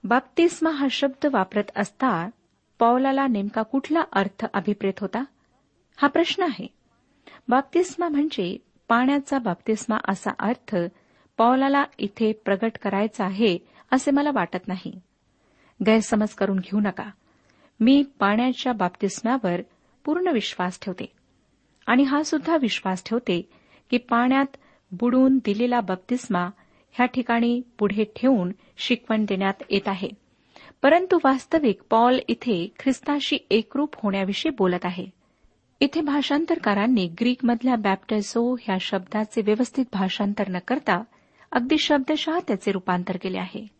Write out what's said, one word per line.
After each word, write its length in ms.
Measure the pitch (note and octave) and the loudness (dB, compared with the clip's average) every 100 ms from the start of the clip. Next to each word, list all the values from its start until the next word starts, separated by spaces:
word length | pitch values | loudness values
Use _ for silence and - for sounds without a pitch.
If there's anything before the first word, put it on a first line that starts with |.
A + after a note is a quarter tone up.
बप्तिस्मा 640 | G3 B3 - - E4+ - D#4+ | 2 0 0 2 2 2 -2
हा 180 | D4 C#4 | 0 -2
शब्द 360 | - C#4 C4+ D4+ | 0 -2 0 0
वापरत 320 | C4 F#3+ G#3 G#3 - | 0 0 -2 -4 -4
असता 540 | G3+ _ C4 F3 F3 - _ _ _ _ | -6 _ -2 0 -4 -12 _ _ _ _
पौलाला 480 | A#3 B3 C4+ C4+ C4+ | 2 4 2 0 0
नेमका 340 | G#3+ G3+ A3 | 0 -2 -4
कुठला 400 | A3 C4+ - D#4+ - | -2 -4 0 -2 0
अर्थ 320 | G3 G3 - A3+ | 0 -2 -4 -4
अभिप्रेत 460 | G3+ F#3+ G#3 G3 F#3+ | -4 -2 -2 -4 -4
होता, 220 | G3+ G#3+ C#4 _ _ _ _ _ _ - | -6 -6 -8 _ _ _ _ _ _ 0
हा 100 | C#4+ | 2
प्रश्न 360 | E4 E4+ - | 2 0 0
आहे. 240 | F4 A3 - _ _ _ _ _ - - - | -2 -4 -12 _ _ _ _ _ -20 -16 0
बप्तिस्मा 600 | B3 C4+ E4+ F4+ - F4 | 0 2 0 0 -2 -2
म्हणजे 500 | C#4+ D4+ - F3+ G3 _ _ _ | 0 -2 -2 -4 -6 _ _ _
पाण्याचा 500 | A#3 C4 C#4+ C#4 C4+ | 2 4 0 0 -4
बप्तिस्मा 600 | A3+ E3+ - A3 - G#3+ - | -2 -4 -2 -4 -2 -4 -2
असा 240 | G3 - - | -4 -4 -4
अर्थ 360 | G3+ B3 - F#3+ E3+ _ _ _ _ - | -4 -4 -4 -4 -4 _ _ _ _ 2
पौलाला 460 | A#3 C4 C4+ C#4 C#4 - | 2 4 2 2 0 -4
इथे 340 | G3+ - A3 | -10 -2 -2
प्रगट 400 | G#3+ - G3 A3+ - | -2 -2 0 -2 -4
करायचा 440 | G3+ G3 A3 - F#3+ | -4 -2 -2 -2 -4
आहे 320 | F#3+ A3+ F3 _ _ _ | 2 2 0 _ _ _
असे 200 | C4 C#4+ | 0 2
मला 180 | C#4 D4 | 2 2
वाटत 340 | C4+ E3+ F3+ - | 0 -2 -4 -6
नाही. 320 | F#3 - F#3 _ _ _ _ _ _ _ _ G#3+ | -8 -8 -16 _ _ _ _ _ _ _ _ 2
गैरसमज 440 | A3 G#3 G#3+ G#3+ | 4 2 0 0
करून 300 | - G3 G3 | -2 -2 -2
घेऊ 200 | F#3 G3+ | -2 -2
नका. 300 | G#3 - G#3+ - _ _ _ _ _ _ | -2 -4 -12 -14 _ _ _ _ _ _
मी 240 | A3+ C#4 C#4 _ | 4 6 4 _
पाण्याच्या 540 | G3+ G#3+ B3+ B3+ C4 | 0 2 0 -2 -4
बाप्तिस्म्यावर 880 | A3+ F3+ - G3 - A3+ B3 G#3 F3 - _ _ _ - | -2 -2 -2 -4 -2 -2 -2 0 -4 -6 _ _ _ -4
पूर्ण 220 | E4 F#4 | -2 0
विश्वास 520 | B3+ - - F3+ F3+ | 0 -4 -6 -6 -6
ठेवते 240 | - F3 - _ _ _ _ _ _ _ - | -12 -10 -12 _ _ _ _ _ _ _ 2
आणि 160 | B3 | 2
हा 200 | C#4 C#4+ | 4 0
सुद्धा 340 | D4+ D#4 C#4+ E4 | 0 -2 0 0
विश्वास 460 | A#3+ - F#3+ F#3 | 0 -2 -4 -6
ठेवते 460 | - A3+ - F3 - _ _ _ _ | -4 -4 -2 -2 -4 _ _ _ _
की 60 | B3 | -4
पाण्यात 600 | - A#3 B3 C4+ C#4 - _ _ _ | 0 0 4 2 0 -6 _ _ _
बुडून 460 | F3+ A#3+ B3+ C4 C4+ | -2 2 4 6 4
दिलेला 420 | A3+ G3+ A#3+ A#3+ | 2 0 0 0
बप्तिस्मा 640 | F#3+ F#3 - B3 - F#3 F3+ - _ _ _ | 0 -6 -4 -6 -2 -2 -2 -8 _ _ _
ह्या 140 | - B3 | 0 0
ठिकाणी 560 | B3 A#3+ A#3 A#3+ A#3+ B3 - | 0 -2 0 2 0 -6 -2
पुढे 260 | G#3 G3+ G#3 - | -2 0 -2 0
ठेवून 360 | B3+ B3+ F3+ G3 _ - | 2 2 0 -6 _ -12
शिकवण 480 | - A#3+ - A3 G#3 | -2 -2 0 -2 0
देण्यात 360 | F#3+ G3 G3 - | 0 0 -2 -2
येत 180 | G3 G3+ | -2 -2
आहे. 220 | F#3+ F#3+ - _ _ _ - - _ | -6 -6 -10 _ _ _ -20 -20 _
परंतु 360 | C#4 E4 F#4 F4 | 4 4 4 2
वास्तविक 560 | C4+ C4 - D#4+ C#4+ F#3+ _ | 4 0 0 0 2 0 _
पॉल 300 | A3+ A#3+ B3+ - | 2 4 2 -2
इथे 460 | A#3 B3 F#3 F#3 - | -4 -2 -2 -4 -4
ख्रिस्ताशी 580 | - C4 - D4 - C#4+ _ | -4 -2 -2 -4 -2 -4 _
एकरूप 460 | A3+ A3 C4+ D4 - | 0 0 -4 -4 -4
होण्याविषयी 560 | G3+ G3 F#3+ G3 A3 - | -4 -2 -2 -2 -4 0
बोलत 280 | F#3 F3+ F3+ | 0 0 -4
आहे. 220 | F3+ F#3+ _ _ _ _ _ _ _ | -8 -12 _ _ _ _ _ _ _
इथे 220 | C#4 D#4+ | 0 0
भाषांतरकारांनी 1040 | D4 C#4+ C4 C#4+ E4 E4 - G3+ A3 A#3+ F3 | 0 -2 0 -2 0 -2 0 0 2 2 0
ग्रीकमधल्या 680 | E3+ A#3 B3 B3 A#3 B3+ A#3+ | -2 -2 0 0 0 0 0
बॅप्टिझो 800 | G3+ F#3+ - G#3+ G3+ A#3 A#3+ B3 | 0 -2 -2 -4 -2 -2 -2 -2
ह्या 160 | - F#3 | -4 -4
शब्दाचे 600 | - G3 F#3 G#3+ G#3+ - | -2 -6 -4 -4 -4 -2
व्यवस्थित 440 | G#3 G#3+ B3 - B3 | 0 0 0 -2 -4
भाषांतर 540 | F#3+ F#3+ - G3+ G#3 G3 | -2 -2 0 -4 -2 -4
न 80 | F3+ - | -4 -4
करता 360 | C4 - F3+ A3+ _ _ _ _ | -4 0 -2 -2 _ _ _ _
अगदी 260 | B3+ B3 D#4 | -4 0 0
शब्दशः 600 | - D4 C4 D#4 - E4 - | 2 2 2 -2 -2 -4 -2
त्याचे 240 | G3+ - | -2 -2
रूपांतर 460 | F#3+ F#3 F3+ F3+ F#3 | -4 -2 -2 -2 -6
केले 160 | F#3+ F#3 | -6 -6
आहे. 300 | F#3 G#3+ G#3+ _ | -8 -10 -16 _